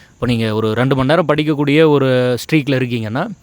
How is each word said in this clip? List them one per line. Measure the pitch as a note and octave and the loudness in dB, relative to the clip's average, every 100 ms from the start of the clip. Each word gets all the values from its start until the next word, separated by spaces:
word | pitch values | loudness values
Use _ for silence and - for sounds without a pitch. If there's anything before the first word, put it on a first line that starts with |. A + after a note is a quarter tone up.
| - | -20
இப்போ | - A#2+ | -8 -4
நீங்க | A#2+ A2+ | -2 -2
ஒரு | G#2+ A2 | -2 -2
ரெண்டு | A2 C3 C#3 | 0 0 0
மணி | C3 | 0
நேரம் | E3 D3+ | 0 0
படிக்கக்கூடிய | D3+ D3+ D3 C#3+ D3 D#3+ | 0 0 0 2 4 4
ஒரு | C#3+ C3+ B2+ B2 B2 | 4 2 0 0 -2
ஸ்ட்ரீக்கில் | - D#3+ C3+ C3 | -2 -2 0 -2
இருக்கீங்கன்னா, | B2+ A#2 G#2+ A#2+ G#3 G3 | -2 -4 -6 -6 -8 -10